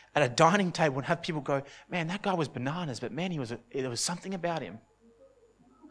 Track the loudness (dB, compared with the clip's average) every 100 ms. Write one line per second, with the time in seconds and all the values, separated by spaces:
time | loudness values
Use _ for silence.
0 | -2 2 4 6 6 6 2 2 2 2
1 | 0 -2 0 -4 0 0 -2 -14 -6 -4
2 | -2 -2 0 0 0 -2 -4 -2 -4 -4
3 | -6 -4 -2 -2 -4 -8 -6 -4 -2 -2
4 | -4 -4 -6 -4 -2 -4 -6 -12 _ _
5 | -20 _ -20 _ _ _ -20 _ 6